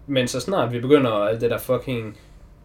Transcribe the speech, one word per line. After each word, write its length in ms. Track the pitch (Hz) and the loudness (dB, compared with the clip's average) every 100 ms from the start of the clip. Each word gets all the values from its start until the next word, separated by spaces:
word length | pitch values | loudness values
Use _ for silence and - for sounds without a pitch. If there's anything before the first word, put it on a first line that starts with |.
| - | -4
Men 220 | 131 123 | -2 0
så 120 | 131 | -4
snart 320 | 151 190 120 | -2 -2 -2
vi 80 | 120 | -2
begynder 300 | 131 147 127 | 4 4 4
alt 300 | 104 104 117 | 0 0 0
det 100 | 117 | 0
der 80 | 110 | -2
fucking, 600 | - 123 135 120 110 92 - - - - | -2 -2 -2 -8 -8 -14 -20 -20 -20 -20